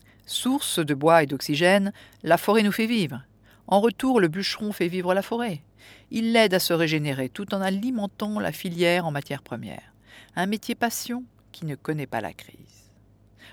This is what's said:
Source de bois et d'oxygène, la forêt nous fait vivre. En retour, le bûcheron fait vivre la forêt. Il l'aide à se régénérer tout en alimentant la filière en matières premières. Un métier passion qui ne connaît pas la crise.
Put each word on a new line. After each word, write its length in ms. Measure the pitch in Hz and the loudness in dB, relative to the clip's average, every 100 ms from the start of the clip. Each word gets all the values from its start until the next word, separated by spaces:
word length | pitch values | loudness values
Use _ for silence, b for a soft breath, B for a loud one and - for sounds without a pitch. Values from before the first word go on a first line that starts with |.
| b b - | b b -10
Source 540 | - 247 277 - - | -6 -2 -2 -2 -4
de 140 | 151 | -2
bois 300 | 139 156 165 | 2 6 6
et 40 | 143 | 4
d'oxygène, 640 | 135 - 147 180 202 196 B B B | -4 -2 2 4 4 2 B B B
la 140 | 156 170 | 2 2
forêt 260 | - 220 | 4 4
nous 80 | 208 | 4
fait 160 | 208 220 | 2 0
vivre. 340 | 233 160 139 - _ b b - | 0 -2 -6 -16 _ b b 0
En 120 | 196 | 4
retour, 400 | 233 - 262 247 | 4 2 2 4
le 80 | 165 | 4
bûcheron 440 | 180 190 - 208 | 0 -6 -4 -6
fait 160 | - 175 | -2 -2
vivre 260 | 185 175 | -2 0
la 80 | 190 | 0
forêt. 400 | - 233 240 151 - _ B B B | -2 -4 -4 -6 -12 _ B B B
Il 220 | 220 226 | -4 2
l'aide 200 | 226 208 | 4 4
à 60 | 185 | 4
se 140 | - | 2
régénérer 560 | 165 160 156 147 135 131 | 2 2 0 -2 -4 -4
tout 240 | - 202 | -6 -6
en 80 | 196 | -4
alimentant 800 | 190 196 247 233 202 - 208 214 | -2 -2 -2 -4 -6 -6 -6 -2
la 120 | 180 | -4
filière 540 | - 185 170 175 180 165 | -4 -8 0 2 2 0
en 60 | |
matières 300 | 143 - 139 | -6 -8 -12
premières. 520 | - 120 110 64 - _ B B B - | -10 -12 -10 -14 -18 _ B B B -6
Un 100 | 190 | -4
métier 300 | 214 - 233 | -4 -6 -4
passion 480 | 233 - - 247 247 _ _ | -2 -4 -8 -10 -10 _ _
qui 120 | - 160 | -12 -10
ne 100 | 135 | -8
connaît 320 | - 156 135 | -6 -6 -4
pas 120 | 117 | -6
la 140 | 95 | -6
crise. 580 | - - - - - _ _ _ _ _ _ B | -12 -20 -20 -20 -20 _ _ _ _ _ _ B